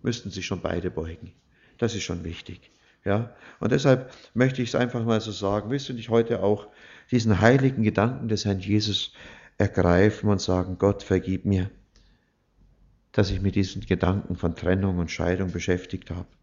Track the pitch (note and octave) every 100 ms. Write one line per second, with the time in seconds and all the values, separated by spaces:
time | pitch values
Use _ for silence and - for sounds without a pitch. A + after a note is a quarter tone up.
0 | B2 A#2 G#2 F#2+ F2 F#2+ - F2 F2+ D#2
1 | D#2+ E2 F2+ _ _ _ _ _ A#2 G#2
2 | - E2+ E2+ E2 - - _ _ _ _
3 | - G#2 A2+ - - - G#2+ C#3 C#3 B2+
4 | B2+ - - A2 C3 C3 A#2+ - B2 A#2+
5 | A2+ A2 G2+ F#2 G2 G#2 G#2 C#3 C#3 B2
6 | A2+ A2+ A#2 A2 G2 G#2 - - - -
7 | _ B2 A2+ F#2 G#2+ C3 C3+ C3 G#2+ F#2+
8 | A2+ C3 A#2 G#2+ G#2 G2 G2 G#2+ G#2+ G2
9 | - - - - - _ G#2 - F2 F2
10 | G#2 G#2 G#2 G2 - F2+ F2+ F2+ G2 G2+
11 | - F#2+ F2+ F#2 G2+ F#2+ F#2+ - _ _
12 | _ _ _ _ _ _ _ _ _ _
13 | _ - G2+ G2 G2 G2 F#2+ G2 - F2+
14 | F2 G2 - F2+ F2 E2 E2+ F#2+ F#2+ F2+
15 | E2 - E2+ F#2 F#2 E2+ - F2+ - -
16 | - F2 F2 _